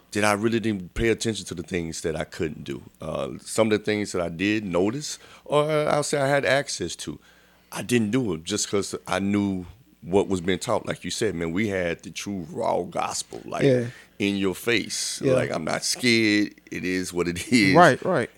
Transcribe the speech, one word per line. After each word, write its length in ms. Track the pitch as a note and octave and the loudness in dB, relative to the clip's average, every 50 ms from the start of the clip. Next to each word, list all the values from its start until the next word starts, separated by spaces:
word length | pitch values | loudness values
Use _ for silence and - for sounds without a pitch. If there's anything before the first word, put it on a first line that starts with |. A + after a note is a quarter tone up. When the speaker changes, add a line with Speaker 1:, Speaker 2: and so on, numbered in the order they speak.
| - _ | -8 _
Speaker 1:
that 120 | - G#2 G#2 | -2 0 2
I 80 | G#2+ | 2
really 260 | G#2 G2+ A2 A#2 A2+ A2+ | 2 2 2 2 0 0
didn't 340 | G2+ A2+ G#2+ F#2+ F2+ E2+ - | 0 0 -2 -2 -6 -8 -4
pay 140 | - A#2 A2+ | 0 2 2
attention 360 | G#2+ - - A#2 G#2+ F#2+ F2+ | 2 2 0 -4 -4 -4 -6
to 80 | - F2+ | -10 -10
the 80 | E2+ | -10
things 380 | E2+ - F#2 F2 E2 E2 D#2 - | -6 -4 -4 -4 -4 -4 -6 -4
that 160 | - E2+ D#2 | -4 -2 -2
I 80 | D#2+ D#2 | -2 -4
couldn't 400 | - - - F#2 D#2 D2 - - | -6 -4 -4 -4 -4 -4 -6 -10
do. 180 | C#2+ C2+ B1+ - - - - | -10 -10 -10 -12 -16 -16 -12
Uh, 320 | - D#2 D#2 D2 C#2 C2 - - | -8 -6 -4 -4 -4 -6 -8 -10
some 300 | - - - A2+ A2 A2 | -12 -2 2 2 4 4
of 80 | G#2+ G2+ | 4 2
the 60 | - | 2
things 280 | G#2 G#2+ G#2 G2+ F2+ | 0 0 0 -2 -2
that 100 | - F2+ | -2 -2
I 80 | E2+ E2+ | -2 -2
did 340 | E2+ E2 F#2+ G#2 G#2+ A2+ G#2+ | -2 0 0 0 0 0 0
notice, 540 | F#2 E2+ F2 F#2+ G#2+ A#2+ D3 D3 - - - - - - - - | 0 2 2 2 2 0 -4 -6 -10 -10 -12 -14 -20 -20 -18 -6
or 200 | - C#3+ D3 D3 D#3 | -2 0 0 2 2
I'll 320 | D#3 D3+ D3+ - - D3 | 0 0 0 2 0 0
say 160 | C#3+ - D3+ C#3+ | 0 0 0 0
I 100 | C3+ C3+ | 2 2
had 180 | C#3+ C#3 B2+ | 2 2 4
access 500 | F#2+ C3 C#3+ C#3 - - - F#2 E2 - | 2 2 2 0 -2 -6 -6 -6 -6 -6
to, 220 | - - E2 D2 - _ - - _ _ _ _ _ _ - | -8 -10 -10 -10 -12 _ -20 -20 _ _ _ _ _ _ -14
I 100 | - - | -12 -8
didn't 280 | A2+ F#2+ A#2+ A#2+ A2 G#2 | -2 2 2 2 4 2
do 220 | A2 C3+ B2+ G2+ E2 | 0 0 0 0 -4
it 100 | D#2+ D#2+ | -4 -4
just 260 | F2 G#2 G2+ - - | -4 -4 -4 -2 0
'cause 240 | G#2 G2+ F#2 - - - - | 0 0 0 -2 -6 -10 -4
I 120 | - F#2 F#2 | -2 -2 0
knew 480 | G2 G2+ G2+ G#2 G2+ G2 F#2+ F#2 F2 F2+ - - _ _ _ _ | 2 2 2 2 2 2 0 -4 -6 -10 -16 -20 _ _ _ _
what 280 | - E2+ F2+ G2+ - - | -4 2 2 2 2 2
was 120 | G2 F2+ | 0 -2
being 180 | E2 F#2+ F#2 E2+ | 0 0 -2 -2
taught. 280 | - B2 G#2+ - - | 0 -2 -2 -2 -2
Like 180 | - D#3 - - | -4 -6 -6 -6
you 60 | F2+ | -8
said, 240 | - - A#2 G#2 E2 | -4 -2 -2 -2 0
man, 180 | E2+ E2+ E2 | -2 -2 -2
we 160 | E2 F#2+ A2+ G#2 | -2 -2 -2 0
had 340 | G2 F#2 F2 E2+ E2 - - | 0 0 0 -2 -2 -4 -8
the 60 | F2+ | -12
true 360 | D#2+ - - G2+ G2+ F#2+ E2 - | -12 -10 -8 -6 -6 -6 -8 -8
raw 320 | - - F2 F2 F2 F2 F2+ | -6 -4 -2 0 0 0 -2
gospel, 580 | F#2+ - - - - - - - - A#2+ A2+ - | -4 -4 -4 -4 -4 -4 -6 -8 -10 -12 -14 -10
like, 200 | - - - - | -8 -2 2 4
Speaker 2:
Yeah. 220 | C#3 B2+ B2 A#2 A#2+ - - - - _ - | 4 4 4 2 -4 -8 -14 -20 -14 _ -2
Speaker 1:
in 180 | G#2 G2+ G2+ | 0 0 0
your 180 | G2 G2 F#2+ F2 | 0 0 -2 -2
face. 640 | - - A#2 A#2+ G2+ - - - - - - - - | -2 -2 0 0 0 0 -4 -6 -6 -6 -6 -4 -2
Speaker 2:
Yeah. 120 | - C3+ C3 | 0 2 2
Speaker 1:
Like, 160 | - - - | 2 2 0
"I'm 140 | - E2+ D#2 | -2 -4 -2
not 200 | - - D3+ - | -2 -4 -2 -2
scared. 720 | - - - - B2 A2+ A2+ A2+ G#2+ G#2 G#2 G#2 - - - - - | -4 -4 0 2 4 4 4 4 4 4 2 2 0 -4 -12 -16 -12
It 140 | - F2+ F2 | -10 -6 -4
is 260 | F#2 F#2 F#2 F#2 F2 | -2 -2 -2 -2 -2
what 160 | F2 F2 E2+ F2 | -2 -2 -2 -2
it 240 | F2 F2 - - | -2 -4 0 4
is." 220 | B2 A#2+ G2+ F#2+ F#2 | 4 6 6 8 8
Speaker 2:
Right, 280 | E3 F3 D3+ B2+ - | 8 8 8 6 4
right. 280 | - F3+ F3+ C#3 A2+ - - | 0 0 0 0 -2 -4 -6